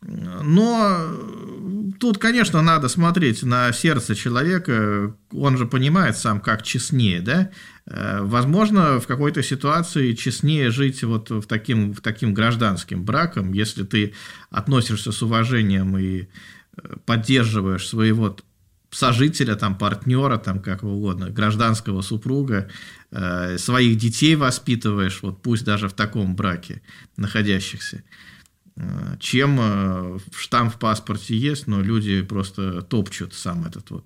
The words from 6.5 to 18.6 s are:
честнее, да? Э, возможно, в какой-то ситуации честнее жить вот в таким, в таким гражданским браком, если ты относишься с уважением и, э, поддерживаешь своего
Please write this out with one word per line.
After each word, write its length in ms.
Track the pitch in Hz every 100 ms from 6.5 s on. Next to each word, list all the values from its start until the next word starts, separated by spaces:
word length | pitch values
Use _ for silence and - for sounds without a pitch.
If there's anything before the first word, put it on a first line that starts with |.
| 107
честнее, 580 | - 120 - 131 107 87
да? 280 | 104 170 190 - - - -
Э, 340 | - 104 101
возможно, 800 | 101 120 135 180 214 202 156 127
в 80 | -
какой-то 340 | 147 147 143
ситуации 720 | - 135 143 160 170 156 127
честнее 560 | 117 131 - 147 156 123
жить 320 | 123 135 135
вот 260 | 117 110 107
в 120 | 110 107
таким, 460 | 110 120 113 104
в 80 | 101
таким 320 | 113 - 117
гражданским 720 | 101 113 117 107 87 - 90
браком, 500 | 98 147 170 - 92
если 300 | 98 107 -
ты 300 | 95 107 104 - - - -
относишься 600 | - 139 131 110 104 113
с 100 | -
уважением 760 | 113 113 117 120 104 98 95 95
и, 300 | 95 92 92 - - - _ -
э, 180 | - - -
поддерживаешь 840 | 117 113 131 113 107 95 92 -
своего 480 | 113 110 113 104 - - _